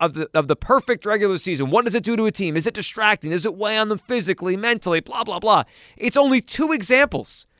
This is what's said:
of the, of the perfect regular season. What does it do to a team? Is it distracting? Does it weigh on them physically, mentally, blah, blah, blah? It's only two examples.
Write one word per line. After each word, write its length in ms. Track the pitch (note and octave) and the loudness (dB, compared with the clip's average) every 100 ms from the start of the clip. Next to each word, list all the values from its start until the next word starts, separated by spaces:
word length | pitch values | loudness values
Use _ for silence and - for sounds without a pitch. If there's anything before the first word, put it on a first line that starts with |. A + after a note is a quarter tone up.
of 140 | E3+ | -2
the, 160 | D3 D#3 | -2 -2
of 140 | D#3+ C#3+ | 0 0
the 80 | |
perfect 500 | D3+ - C4+ - A#3+ | -2 2 2 2 -2
regular 340 | G#3 G#3 G3+ F#3 | 0 0 2 0
season. 320 | F#3 D3+ C3+ | -4 -2 2
What 140 | G3+ | 2
does 120 | A#3+ A3 | 2 0
it 80 | |
do 100 | G#3 | 0
to 120 | A#3 A3 | 0 0
a 40 | |
team? 260 | - F3+ D#3 | 0 -2 -2
Is 120 | F3 | -2
it 40 | |
distracting? 600 | G#3 F3 - G#3+ G#3 D3+ | -4 -8 -2 0 0 -2
Does 120 | F3 | -4
it 120 | G#3 F3+ | -4 -4
weigh 200 | G#3 A3 | -2 0
on 120 | A3 | 0
them 100 | G#3+ | -2
physically, 580 | - B3 F3+ F#3 F3+ F#3+ | -2 -2 -2 -2 -2 -2
mentally, 440 | A3+ A#3 F3+ E3 | 0 -2 0 -2
blah, 240 | - - | -2 -6
blah, 160 | G#3 F3 | -6 -2
blah? 240 | G#3+ F3+ B2 - - - | 2 4 2 -8 -20 -8
It's 200 | A#3+ C#4 | 0 2
only 240 | C#4 C4 | 4 2
two 300 | - - D#4 | 0 -2 -2
examples. 760 | D4+ F#3 B3+ C#4+ - - - - _ | -2 2 2 2 -2 -10 -16 -20 _